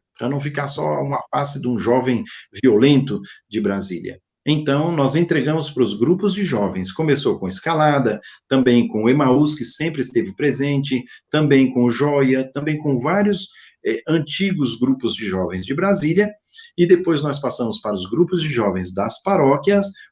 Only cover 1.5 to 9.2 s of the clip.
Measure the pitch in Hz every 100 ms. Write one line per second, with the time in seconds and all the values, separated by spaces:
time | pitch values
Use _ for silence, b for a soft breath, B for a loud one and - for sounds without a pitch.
1.5 | 143 123 113 113 127 123 117 - B B
2.5 | - 131 107 139 139 - 98 B B B
3.5 | 104 101 98 95 85 90 - _ _ 143
4.5 | 151 147 143 170 160 135 151 170 156 135
5.5 | 156 143 131 110 104 127 185 202 190 185
6.5 | 113 98 95 92 - 156 135 120 - 92
7.5 | - 165 165 151 143 120 - B B -
8.5 | 135 123 120 117 107 113 147